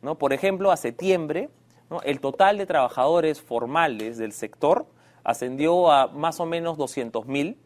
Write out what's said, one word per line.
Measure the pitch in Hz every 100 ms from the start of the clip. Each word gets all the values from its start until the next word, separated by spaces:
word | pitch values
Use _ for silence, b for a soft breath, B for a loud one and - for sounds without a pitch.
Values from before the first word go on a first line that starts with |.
¿no? | 139 156
Por | 139
ejemplo, | 135 196 190 196
a | 175
septiembre, | 120 120 185 185 156 165 285 _ _ b b
¿no? | -
El | 135 139
total | 139 131 190 208
de | 196
trabajadores | 160 127 - 135 170 160 147
formales | - 117 117 151 165 110 110 117
del | 110
sector | - 110 _ 147 190 311 b b b -
ascendió | 117 127 131 151 175 175
a | 139 131
más | - 160 160
o | 165
menos | 170 170 156
doscientos | 135 - 117 113 117
mil | 139 151 254